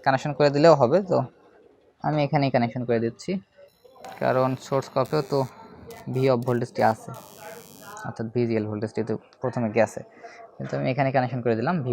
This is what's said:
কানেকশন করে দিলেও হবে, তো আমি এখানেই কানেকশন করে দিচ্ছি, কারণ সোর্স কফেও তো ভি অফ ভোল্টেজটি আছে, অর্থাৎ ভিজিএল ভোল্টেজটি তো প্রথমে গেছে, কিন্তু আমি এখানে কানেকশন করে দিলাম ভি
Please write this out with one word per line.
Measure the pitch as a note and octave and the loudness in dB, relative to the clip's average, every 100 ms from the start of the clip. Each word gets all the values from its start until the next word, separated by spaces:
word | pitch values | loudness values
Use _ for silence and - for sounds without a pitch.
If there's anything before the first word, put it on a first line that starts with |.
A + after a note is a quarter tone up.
কানেকশন | - C3+ D3+ C#3+ | 0 0 -2 2
করে | D3 | 2
দিলেও | C#3+ E3 D3 | 6 6 8
হবে, | A#2+ E3+ F#3+ | 6 4 2
তো | C3 B2 _ _ _ _ _ _ _ D3 | 0 0 _ _ _ _ _ _ _ -2
আমি | D3+ C#3+ | 0 2
এখানেই | D3+ C#3 | 2 2
কানেকশন | B2 A#2+ B2+ B2 | 2 0 -2 0
করে | A#2 | 0
দিচ্ছি, | A#2 - - F#3+ - _ - _ - - - - | 0 -4 -6 -6 -8 _ -20 _ -20 -20 -18 -2
কারণ | B2+ B2+ C3 C3 - | 0 2 0 -2 -2
সোর্স | C3+ - | -4 -2
কফেও | C3+ B2+ D3+ D3 | -2 0 -2 0
তো | C#3 B2+ - - - - - - | -2 -2 -8 -20 -20 -20 -16 -6
ভি | B2+ C3+ | 0 2
অফ | B2 B2 | 2 2
ভোল্টেজটি | A#2+ A#2+ - A2+ | -2 -2 0 2
আছে, | A2 - - G2+ G2+ G2+ G2 G2+ G2+ - - - | 2 -8 -16 -18 -20 -18 -18 -20 -20 -18 -14 -12
অর্থাৎ | - A2+ | -8 -6
ভিজিএল | B2 A#2+ A2 G#2+ | -2 0 0 -4
ভোল্টেজটি | G#2+ A2 - G#2+ | -6 -6 -6 -6
তো | G#2+ _ _ | -6 _ _
প্রথমে | B2+ A#2+ A2+ G#2+ | -6 -4 -2 2
গেছে, | G#2+ - - - - - - - | 0 0 -16 -20 -20 -20 -20 -14
কিন্তু | C3+ C#3 | -8 -4
আমি | C#3 | -2
এখানে | B2+ C3+ C3 | 0 0 0
কানেকশন | B2+ C3 | -2 -2
করে | A#2+ A2 | 0 0
দিলাম | C3 F3+ | 0 -2
ভি | B2+ | 0